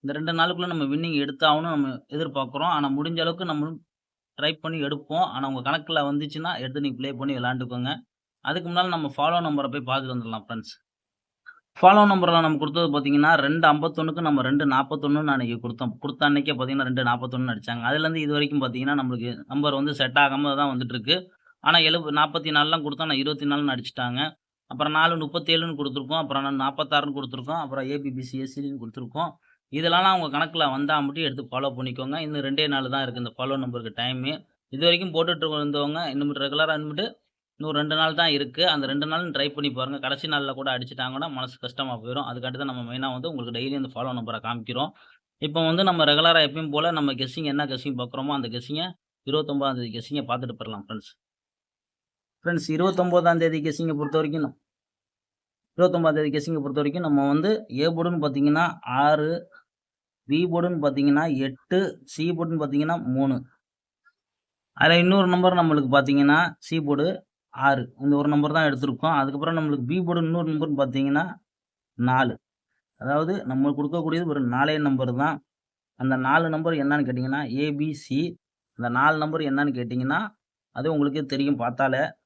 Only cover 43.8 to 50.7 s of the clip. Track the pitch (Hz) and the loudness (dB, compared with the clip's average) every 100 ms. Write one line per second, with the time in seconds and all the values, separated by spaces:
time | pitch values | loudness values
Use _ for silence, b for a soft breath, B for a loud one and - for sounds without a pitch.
43.8 | 131 120 127 123 113 113 113 120 110 123 | -6 -6 -6 -6 -6 -6 -6 -6 -6 -4
44.8 | 151 b b b _ _ 151 156 160 170 | -4 b b b _ _ -4 0 2 4
45.8 | 196 175 147 147 165 165 147 147 160 143 | 2 4 4 6 6 6 4 0 -2 0
46.8 | 165 165 143 127 131 165 151 139 147 127 | 2 2 0 -2 -6 -4 -2 -2 -2 -4
47.8 | 143 123 123 131 135 143 120 120 120 151 | -6 -6 -6 -6 -4 -4 -4 -8 -8 -6
48.8 | 185 175 _ _ - 151 147 139 139 127 | -8 -10 _ _ -2 -2 0 0 0 -2
49.8 | 120 113 117 143 127 135 123 113 110 | -6 -8 -6 -6 -4 -4 -4 -8 -10